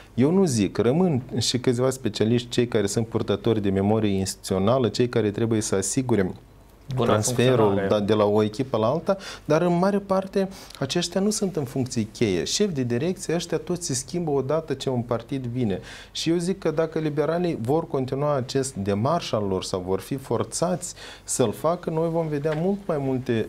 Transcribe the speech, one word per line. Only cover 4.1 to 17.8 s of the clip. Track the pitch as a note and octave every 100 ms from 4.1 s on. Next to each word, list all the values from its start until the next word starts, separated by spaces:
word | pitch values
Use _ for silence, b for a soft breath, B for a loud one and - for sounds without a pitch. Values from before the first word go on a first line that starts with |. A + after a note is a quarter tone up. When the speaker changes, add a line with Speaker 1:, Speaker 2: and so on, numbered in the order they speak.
| G2
Speaker 1:
instituțională, | F#2+ - - F#2+ G2 C3+ A2+
cei | - B2
care | A#2+ G#2+
trebuie | G2 A2+ A2
să | G#2 G2
asigure | F#2+ - B2+ G#2+ F#2 - - - - - - B2+
Speaker 2:
Bună | A#2
Speaker 1:
transferul | G#2 G#2+ A#2+ B2 B2
Speaker 2:
funcționare. | G#2+ G2 G2
Speaker 1:
da, | G#2
de | G2+
la | G#2+ G#2
o | G#2
echipă | G#2+ G#2 C3 A2
la | A2
alta, | D#3 - G3 B B -
dar | D3+
în | F3 F3
mare | G3 G3+
parte | G3 F#3+ F#3+ G3+ F#3+ B B -
aceștia | C3+ F3+ E3+ F#3+
nu | G3+
sunt | G#3 F#3+ E3
în |
funcții | C3+ C#3 B2+ A#2+ G#2
cheie. | - A2+ F2+
Șef | D2 - G#3
de | C#3+
direcție, | B2 A#2+ E3 F3+ - E3
ăștia | E3+ D#3
toți | D#3 E3+ -
se |
schimbă | B2+ - F3 E3
odată | C#3 C3 D#3 D#3
ce | C3+ -
un | B2
partid | A#2+ A#2 A#2 C#3 B2
vine. | B2 A2+ F2+ B B B
Și | - -
eu | E3+
zic | E3+ F#3+
că | E3+
dacă | D3+ D#3+ D#3+
liberalii | D#3 C#3+ D3 E3+ F3+ B2+
vor | A2+ D#3